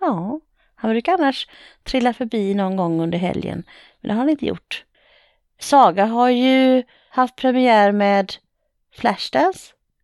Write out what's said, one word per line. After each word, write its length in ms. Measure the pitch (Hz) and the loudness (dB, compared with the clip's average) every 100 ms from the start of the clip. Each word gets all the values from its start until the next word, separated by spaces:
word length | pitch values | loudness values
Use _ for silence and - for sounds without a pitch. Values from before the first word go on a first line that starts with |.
Ja. 400 | 370 185 185 302 - _ _ | -4 -4 -6 -10 -14 _ _
Han 160 | _ 220 | _ -4
brukar 220 | 226 233 | -2 0
annars 340 | 370 277 262 - - - _ | 0 0 -2 -10 -16 -20 _
trilla 280 | - 254 240 | -6 -2 -2
förbi 420 | 226 240 226 196 | -2 -6 -4 -2
någon 220 | 202 190 190 | -2 -2 -2
gång 240 | 170 165 | -2 -2
under 180 | 165 170 | -2 -2
helgen. 440 | 175 - - 175 - - - _ | -4 -4 -8 -10 -14 -20 -20 _
Men 80 | - | -6
det 60 | |
har 40 | 214 | -2
han 80 | 277 | -2
inte 160 | 302 - | -2 -4
gjort. 380 | 175 - - - _ _ _ _ _ _ _ | -6 -10 -16 -16 _ _ _ _ _ _ _
Saga 460 | - 285 214 185 214 | 0 4 4 4 0
har 240 | 233 247 | 2 2
ju 520 | 247 262 262 262 254 247 _ _ | 2 2 4 4 2 0 _ _
haft 260 | - 254 - | -2 -2 -2
premiär 560 | 262 247 254 220 202 | -2 2 4 4 4
med 400 | 202 202 196 190 - _ _ _ _ _ - | 2 2 2 -2 -8 _ _ _ _ _ -4
Flashdance. 760 | 240 - - - 339 370 - _ _ _ | -4 -4 -4 0 0 -2 -14 _ _ _